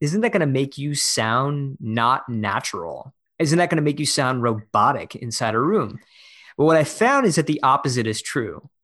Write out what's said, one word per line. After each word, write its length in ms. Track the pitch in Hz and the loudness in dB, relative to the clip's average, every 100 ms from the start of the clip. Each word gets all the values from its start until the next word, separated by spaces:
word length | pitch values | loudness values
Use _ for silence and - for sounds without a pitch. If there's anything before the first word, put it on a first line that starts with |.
isn't 200 | 147 196 | -4 0
that 100 | 226 | 0
gonna 160 | 196 147 | 2 2
make 320 | 135 139 143 | 0 -2 -4
you 160 | 143 143 | -6 -2
sound 840 | - - 110 120 139 147 139 135 | -2 0 0 0 0 -2 -6 -8
not 480 | 113 117 117 131 - | -4 0 2 2 -2
natural? 840 | 113 104 104 - 95 82 67 135 - _ - | -4 -2 -2 -4 -8 -8 -12 -14 -20 _ -4
Isn't 220 | 156 165 | 0 2
that 100 | 175 | 2
gonna 140 | 165 | 2
make 160 | 147 143 | 0 0
you 80 | 147 | -2
sound 340 | - 131 127 | 0 0 0
robotic 720 | 120 107 - 104 117 131 82 - | 0 -2 -2 2 2 2 -6 -12
inside 380 | 120 - 113 | -10 -4 -2
a 60 | 110 | 0
room? 400 | 143 208 113 - - _ - - - - | 0 0 -2 -8 -18 _ -20 -20 -12 0
But 80 | 151 | 4
what 100 | 160 | 4
I 100 | 147 | 2
found 420 | - 233 277 233 | 2 2 4 4
is 80 | 160 | 2
that 100 | 151 | 0
the 160 | 151 | 0
opposite 460 | 139 139 143 123 110 | 2 2 2 -2 -2
is 120 | 107 | -4
true. 480 | - 143 107 76 - _ | -4 -4 -6 -8 -18 _